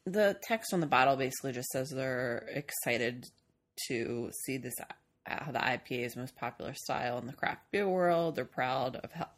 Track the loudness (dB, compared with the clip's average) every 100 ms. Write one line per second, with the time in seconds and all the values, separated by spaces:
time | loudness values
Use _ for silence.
0 | -2 4 4 4 -2 -2 0 0 6 6
1 | 8 6 2 -2 -4 -4 -4 -4 -2 -2
2 | -2 0 0 -2 -4 -8 -6 -4 0 2
3 | 0 -2 -12 _ _ _ _ -10 -4 -2
4 | -2 -2 -4 -6 -6 -6 -6 -10 -12 -16
5 | _ _ -8 -6 -4 0 2 0 -2 -4
6 | -4 -6 -10 -6 -8 -6 -8 -8 -4 -2
7 | -2 -4 -6 -2 -2 -2 -2 0 2 4
8 | 6 6 4 0 -4 -2 0 2 0 -2
9 | -8 -8 -8